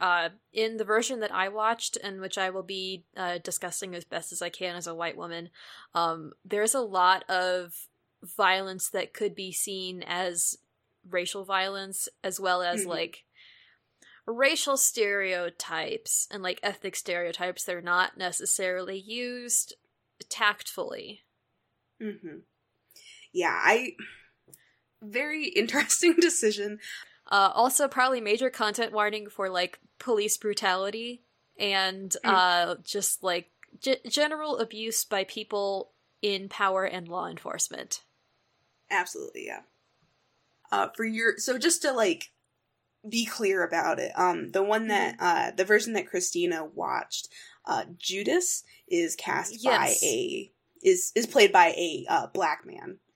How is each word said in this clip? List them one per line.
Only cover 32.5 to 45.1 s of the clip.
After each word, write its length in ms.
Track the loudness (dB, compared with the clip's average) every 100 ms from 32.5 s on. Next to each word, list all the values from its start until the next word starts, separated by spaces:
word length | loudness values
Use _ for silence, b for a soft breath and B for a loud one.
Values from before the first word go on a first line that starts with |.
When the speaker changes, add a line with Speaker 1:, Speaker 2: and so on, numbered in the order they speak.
| 4 2 -2
Speaker 1:
just, 400 | -4 -2 -2 -2
like, 280 | 0 -2 -4 _ -20 -6
ge-, 240 | -2 0 0
general 520 | 0 0 0 -4 -2
abuse 480 | -4 -4 -4 -2 -2
by 180 | -2
people 720 | -2 -8 -4 -2 0 -2 -6 _ _ -6
in 280 | -2 -2 -6
power 340 | 0 2 2
and 240 | 0 -4 -8
law 200 | -8 -8
enforcement. 760 | -10 -10 -4 -4 -4 -8 -10 _ _ _ _ _ _ _ _ -2
Speaker 2:
Absolutely, 560 | -2 -2 -6 -12 -10 -10
yeah. 160 | -12 -14 _ _ _ _ _ _ _ _ _ -4
Uh, 160 | 0 0
for 160 | -2 -4
your, 320 | 2 0 2
so 200 | -2 2
just 260 | 2 4
to, 100 | 2
like, 380 | 4 4 2 -6 _ _ _ _ _ _ _ -6
be 180 | -4 -2
clear 380 | 0 2 2
about 340 | 2 2 0 0
it, 140 | -2 2
um, 340 | 2 2 0
the 120 | 0
one 240 | 2 2 2
that, 260 | 0 0